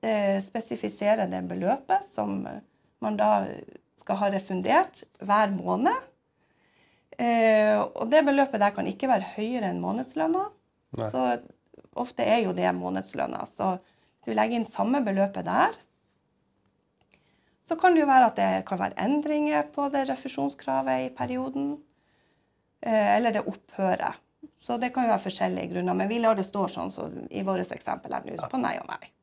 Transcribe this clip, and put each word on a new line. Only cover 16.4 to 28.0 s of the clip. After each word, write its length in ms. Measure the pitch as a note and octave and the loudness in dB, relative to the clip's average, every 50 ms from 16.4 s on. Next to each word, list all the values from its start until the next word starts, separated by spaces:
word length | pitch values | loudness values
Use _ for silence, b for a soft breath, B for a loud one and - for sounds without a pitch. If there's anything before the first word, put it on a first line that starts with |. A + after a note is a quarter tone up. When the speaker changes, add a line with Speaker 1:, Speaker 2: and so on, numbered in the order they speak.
| _ _ _ _ _ _ _ _ _ _ _ _ _ _ _ _ _ _ _ _ _ _ _ _ _ - | _ _ _ _ _ _ _ _ _ _ _ _ _ _ _ _ _ _ _ _ _ _ _ _ _ -6
Speaker 1:
så 100 | E4+ D#4+ | -4 4
kan 140 | - F#4 F4 | 4 6 6
det 80 | D#4+ | 6
jo 60 | D4 C#4 | 6 6
være 160 | C4+ C4 B3+ A3 | 8 8 6 6
at 40 | G#3+ | 4
det 300 | - G3 F#3+ F#3+ F#3+ F#3 | 2 0 2 2 0 -2
kan 140 | - G3 F3 | -2 -4 -2
være 180 | G3 F#3+ - - | -2 -4 -2 -2
endringer 680 | - A3 C#4 D4 D4 D4+ D4+ D4+ D4+ D4+ D4+ D4 D4 D4 | -2 0 0 0 0 -2 -2 0 0 2 2 0 0 -2
på 200 | - - C#4+ C#4+ | -4 -4 -4 -2
det 160 | C#4 C#4 C4+ C4 | 0 -2 -2 -2
refusjonskravet 960 | C4 C4 - C4+ - - C#4 C#4+ C#4 - - - C3 - C4+ C4+ - B2+ C3 | -4 -6 -8 -10 -6 -4 -4 -4 -4 -6 -6 -2 -2 0 0 0 0 0 -2
i 40 | B2+ - | -4 -6
perioden, 640 | - - B3 B3+ B3+ C4 C4+ C4 C#4 C#4 C#4+ D4 D4 - _ _ _ _ _ _ _ _ _ _ _ _ _ _ _ _ _ _ _ | -6 -6 -4 -4 -4 -6 -4 -4 -4 -4 -4 -4 -6 -12 _ _ _ _ _ _ _ _ _ _ _ _ _ _ _ _ _ _ _
eh, 360 | - A#3+ A3 A3 G#3 G3+ G3+ G#3+ | -4 0 2 2 4 4 4 4
eller 140 | A#3+ A#3+ | 2 2
det 140 | G#3 G#3 - | 0 -2 -4
opphører. 680 | - G3 - _ _ - - F#3+ F#3 F3 - - - - - _ _ _ _ - - _ _ | -6 -10 -12 _ _ -6 -2 0 0 0 0 -2 -6 -6 -8 _ _ _ _ -20 -20 _ _
Så 200 | _ - A#3+ A#3+ | _ -6 -4 -2
det 140 | A#3+ B3 B3 | -2 -4 -2
kan 100 | B3+ B3 | 0 2
jo 40 | A#3 G#3+ | 2 2
være 100 | F#3+ - G3 | 0 0 -4
forskjellige 440 | F#3 - F#3+ F#3 F3+ F3+ F3+ F3 F3 | -4 -2 -2 -2 0 -2 -4 -4 -4
grunner, 200 | F3+ F3+ F3+ F3+ | -2 -2 0 0
men 140 | F#3 F#3+ G3 | 0 0 0
vi 100 | A3+ A#3 | 0 2
lar 160 | A#3 A3 A3 | 4 4 4
det 100 | G3 F#3+ | 2 0
stå 200 | G3 - G#3 F#3+ - | -4 -2 -4 -2 -2
sånn, 240 | - - E2+ F#2+ | -2 -6 -8 -8
så 140 | G3 - - - - - - - | -6 -8 -10 -10 -8 -12 -12 -10
i 120 | - G2+ G2 | -8 -6 -4
vårt 280 | F#2+ F#2+ F2+ - - | -2 -2 -2 -4 -6
eksempel 420 | - - - - - - | -8 -10 -6 -6 -6 -6